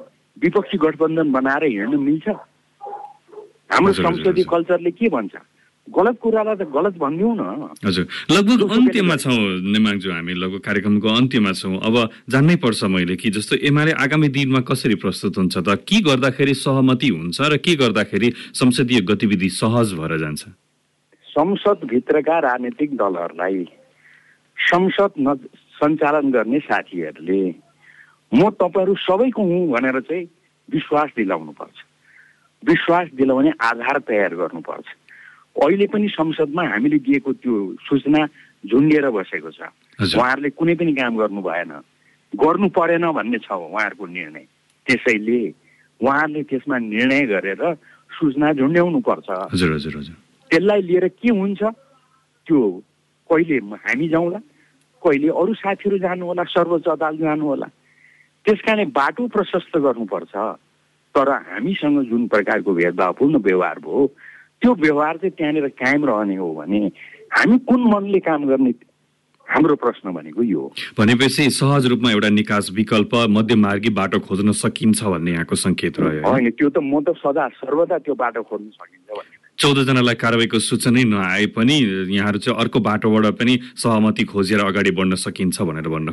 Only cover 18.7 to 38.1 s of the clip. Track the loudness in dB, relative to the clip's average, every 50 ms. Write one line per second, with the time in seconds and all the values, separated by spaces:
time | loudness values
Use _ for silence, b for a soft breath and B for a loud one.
18.7 | 4 4 2 2 2 2 2 2 0 0 2 0 2 0 0 -2 -2 -2 0 2
19.7 | 2 2 2 0 -2 -4 -4 -4 -4 -4 -4 -6 -6 -10 -12 -16 -20 _ _ _
20.7 | _ _ _ _ _ _ _ _ _ _ _ -4 0 0 0 2 0 0 2 0
21.7 | 0 0 -2 -2 -2 0 0 2 2 2 2 2 0 2 2 0 0 -2 -4 -6
22.7 | -4 -4 -4 -4 -2 -2 -2 -2 -2 -4 -6 -8 -6 -4 -4 -2 -2 -4 -6 -8
23.7 | -12 _ _ b b b b b b b b b b b b b _ -4 0 2
24.7 | 2 4 2 2 2 2 0 0 0 0 0 0 0 -2 -6 -14 _ _ _ _
25.7 | -4 0 0 0 2 2 2 2 2 2 2 2 2 2 2 0 0 -2 0 -2
26.7 | -2 -4 -4 -6 -8 -8 -8 -8 -10 -8 -4 -2 0 0 0 -2 -4 -8 _ _
27.7 | b b b b b b b b b b _ _ 4 4 4 4 2 0 -2 0
28.7 | 0 0 2 2 0 0 0 0 2 2 2 2 0 0 0 0 2 0 0 0
29.7 | 0 0 0 0 -2 -2 -4 -4 -6 -6 -8 -10 _ _ _ _ _ _ _ -6
30.7 | -4 -4 -2 0 0 0 0 -2 -2 -4 -2 -2 -2 -4 -6 -10 -16 -16 -18 -18
31.7 | _ -20 -20 _ _ b b b b b b b b b b b _ _ 0 2
32.7 | 2 2 2 2 2 2 0 -2 -2 0 2 2 4 4 4 2 2 0 0 -2
33.7 | -2 -2 -2 -2 -2 -2 -2 0 0 0 0 0 -2 -4 -4 -4 -6 -10 -10 -10
34.7 | -12 -12 -14 -18 -20 -20 B B B B B B B B B B -2 0 2 2
35.7 | 4 2 2 0 0 0 -2 -2 -2 -2 -2 -2 -2 -2 -2 -2 -2 -2 -2 -2
36.7 | 0 0 2 2 2 2 2 2 0 0 0 -2 -6 -4 -2 -2 -2 -2 -2 -4
37.7 | -8 -12 -4 -2 -2 0 2 2